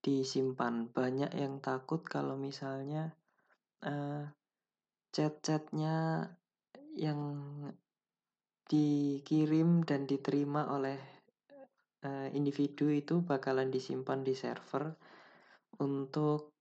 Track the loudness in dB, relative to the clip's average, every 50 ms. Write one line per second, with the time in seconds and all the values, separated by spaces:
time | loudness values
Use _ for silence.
0 | 2 2 2 2 0 0 0 0 0 0 0 0 0 0 0 -2 -2 -2 0 0
1 | 0 2 2 0 -2 -2 -2 -4 -4 -4 -4 -4 -4 -4 -4 -4 -2 -4 -4 -4
2 | -4 -4 -4 -2 -2 -2 -2 -4 -4 -6 -6 -6 -6 -6 -6 -6 -6 -4 -4 -4
3 | -4 -6 -8 _ _ _ _ _ _ _ _ _ _ _ _ _ -8 -6 -4 -4
4 | -4 -4 -6 -6 -8 -10 -14 _ _ _ _ _ _ _ _ _ _ _ _ _
5 | _ _ -2 0 0 0 0 -2 -2 0 0 0 -2 -4 -4 -2 0 0 0 0
6 | 0 0 0 -2 -4 -6 -10 _ _ _ _ _ _ _ -20 -20 -18 -14 -6 -2
7 | -2 -2 0 -2 -2 -4 -4 -6 -8 -10 -10 -10 -10 -10 -12 -14 _ _ _ _
8 | _ _ _ _ _ _ _ _ _ _ _ _ _ 2 4 4 6 4 4 2
9 | 2 0 0 -2 -2 2 4 4 6 6 6 6 6 8 6 6 4 4 0 0
10 | 2 0 -2 0 2 2 2 2 2 2 0 0 0 0 0 0 0 -2 -2 -4
11 | -8 -14 -20 -20 _ _ _ _ _ _ -20 -20 -20 _ _ _ _ _ _ _
12 | -8 -6 -6 -4 -6 -2 0 2 2 2 2 2 0 0 2 2 2 4 4 2
13 | 2 2 2 2 2 2 0 0 0 0 2 2 2 2 0 -2 -2 -2 -4 -4
14 | -2 -2 -2 0 0 0 0 0 -2 -6 -6 -6 -10 -6 -4 -4 -4 -4 -8 _
15 | -18 -20 -20 -20 -20 -20 -20 -20 -20 _ -20 _ _ _ -4 -2 -2 0 0 -2
16 | -2 -2 -2 0 2 2 2 0 -2 -10 _ _